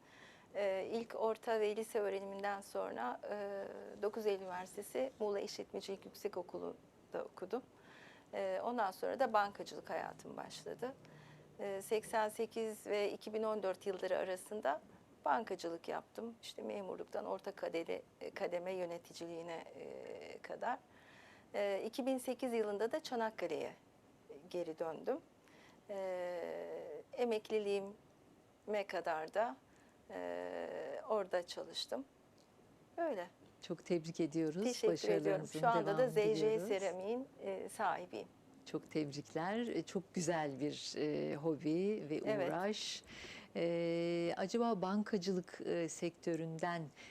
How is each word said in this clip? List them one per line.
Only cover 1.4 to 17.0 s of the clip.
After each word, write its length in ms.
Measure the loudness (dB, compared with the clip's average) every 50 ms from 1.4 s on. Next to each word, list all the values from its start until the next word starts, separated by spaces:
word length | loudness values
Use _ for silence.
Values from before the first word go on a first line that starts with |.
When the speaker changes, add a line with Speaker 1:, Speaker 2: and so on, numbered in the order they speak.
| 0 0 2 4
Speaker 1:
ve 160 | 4 2 2
lise 220 | 0 -2 0 0 2
öğreniminden 600 | 2 2 2 0 -2 -4 -6 -4 -2 -2 -2 -2
sonra, 600 | -6 -6 -4 -2 -2 -2 -2 -2 -2 -2 -2 -4 -4 -6
e, 360 | -4 -4 -4 -4 -4 -4 -6 -6 -8 -10 -10 -10 -8 0 0
dokuz 240 | 0 0 2 2
Eylül 140 | 2 2 2
Üniversitesi 720 | 0 -4 -4 -6 -6 -6 -8 -10 -10 -4 0 0 0 0 0 0
Muğla 220 | 0 0 2 0
İşletmecilik 640 | -2 -2 -4 -6 -8 -6 -6 -8 -4 -4 -6 -6 -8
Yüksekokulu'nda 1200 | -14 -14 -6 -6 -4 -2 -2 -6 -4 -6 -6 -6 -6 -6 -8 -12 -20 -20 -20 -18 -6 -4 -4 -4
okudum. 380 | -4 -6 -10 -8 -2 -2 -2 -4 -4 -18 -20 -20 -20 -20 -18 -18 -18 -20 -20 -16 -6 -2
Ee, 260 | 0 0 2 0 0 0
ondan 260 | 0 2 2 2 0
sonra 300 | 0 0 0 0 4 4
da 120 | 4 6 6
bankacılık 580 | 4 4 4 0 -6 -10 -8 -8 -10 -6 -4
hayatım 460 | -4 -4 -2 -4 -8 -8 -12 -10 -8
başladı. 580 | -8 -8 -8 -8 -10 -8 -8 -6 -4 -4 -4 -6 -8 -16 -20 -20 -20 -20 -20 -20 -20 -20 -20 -10 -6
Ee, 220 | -4 -2 -2 -2 -2
seksen 460 | 2 0 0 2 2 2 2 2 2
sekiz 580 | 2 0 -2 -2 0 -2 -2 -2 -2 -6 -2
ve 260 | 0 2 4 4 2 0
iki 220 | -2 -6 -4 -2
bin 80 | 0 2
on 200 | 2 2 2 2
dört 240 | 0 0 0 0
yılları 320 | -2 -2 0 2 2 2 2
arasında 600 | 2 0 0 -4 -4 -6 -6 -2 2 2 2 0 -2 -10 -20 -20 -20 -20 -16 -4 2
bankacılık 640 | 4 4 4 4 0 -4 -2 -2 -4 -4 -4 -4 -4
yaptım. 460 | -4 -4 -4 -6 -10 -8 -8 -8 -8 -10 -12
İşte 200 | -12 -10 -6 -4
memurluktan 640 | -4 -4 -4 -4 -4 -4 -6